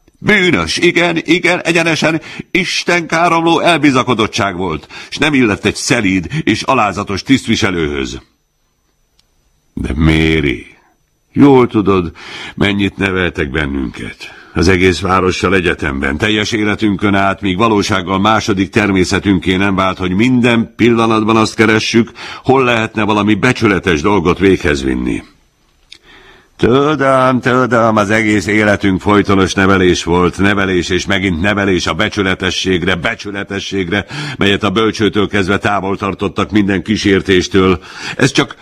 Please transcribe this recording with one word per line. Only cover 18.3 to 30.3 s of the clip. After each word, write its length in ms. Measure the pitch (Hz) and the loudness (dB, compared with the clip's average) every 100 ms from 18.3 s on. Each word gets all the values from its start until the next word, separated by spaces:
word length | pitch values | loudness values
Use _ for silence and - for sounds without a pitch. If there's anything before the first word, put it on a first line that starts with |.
| 110 107 98 92 | 0 0 -2 0
természetünké 840 | 110 104 95 87 101 98 92 90 92 | 0 0 2 2 0 2 0 0 0
nem 180 | 101 | 0
vált, 240 | 92 95 92 | 0 -2 -2
hogy 140 | 92 | -4
minden 640 | 92 123 127 120 117 113 - | 0 2 2 2 2 -2 0
pillanatban 600 | 117 117 113 110 110 113 | 2 4 2 0 2 2
azt 180 | 110 | 0
keressük, 560 | - 110 110 - 117 110 - - - | 2 2 2 2 0 0 -4 -16 -10
hol 220 | - 135 | 0 2
lehetne 380 | 123 117 110 - | 2 0 -2 -2
valami 320 | 104 104 104 | 0 0 2
becsületes 640 | 104 127 120 107 92 92 78 | 2 2 2 2 2 2 0
dolgot 380 | 95 101 85 82 | 2 2 2 2
véghez 440 | 95 90 80 71 | 4 2 2 -2
vinni. 400 | 65 64 62 52 - _ _ _ _ _ _ - _ - - - _ - | -2 -2 -4 -6 -8 _ _ _ _ _ _ -20 _ -20 -20 -20 _ -2
Tudom, 840 | 101 131 143 147 135 131 131 123 | 2 2 2 2 2 2 2 2
tudom, 560 | 127 127 123 120 113 107 | 0 0 2 2 2 2
az 140 | 101 | 2
egész 360 | 110 107 107 92 | 0 2 0 0
életünk 540 | 107 107 98 101 92 | 2 2 2 2 0
folytonos 540 | 104 104 98 98 90 | 2 2 4 2 2
nevelés 500 | - 95 95 92 82 | 2 2 4 2 0
volt, 340 | - 87 87 | 0 2 0